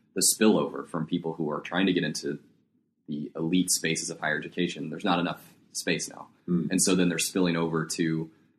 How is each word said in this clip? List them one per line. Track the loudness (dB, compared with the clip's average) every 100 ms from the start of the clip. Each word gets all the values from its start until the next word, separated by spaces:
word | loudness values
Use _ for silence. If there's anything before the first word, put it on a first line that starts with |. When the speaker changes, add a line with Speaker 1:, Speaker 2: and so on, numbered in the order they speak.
| _
Speaker 1:
the | 0 0 4
spillover | 6 6 2 -4 -6
from | -6 -2
people | -2 -2
who | -4 -4
are | -4
trying | -4 2 2
to |
get | 2
into | 0 -2 -6 -6 -10 _ _ _ _ _ -10
the | -8 -8 -4
elite | 2 2 4
spaces | 2 0 -2 -4
of | -4
higher | -2 -2
education. | -4 -2 -2 -2 -8
There's | -4 0
not | 2
enough | 0 -4 -12 -20 _
space | -6 -2 -2 -4
now. | -12 -18 _ -2
Speaker 2:
Mm. | 0 2
Speaker 1:
And | 2
so | 4 4
then | 2
they're | 0
spilling | -2 0 2 2
over | 0 -2 -2 -2
to | 0 -2 -4 -12 _